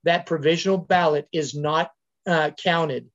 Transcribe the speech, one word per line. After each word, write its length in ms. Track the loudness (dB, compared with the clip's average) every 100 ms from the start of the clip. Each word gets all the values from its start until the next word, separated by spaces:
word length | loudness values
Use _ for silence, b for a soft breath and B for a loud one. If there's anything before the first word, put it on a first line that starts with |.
that 240 | 2 0 0
provisional 500 | 0 2 2 0 -2
ballot 500 | 2 2 2 0 -2
is 220 | -6 -4 -4
not, 340 | -2 0 -2 _ _ _ -2
uh, 240 | 0 0 -2
counted. 460 | 0 0 0 -4 -10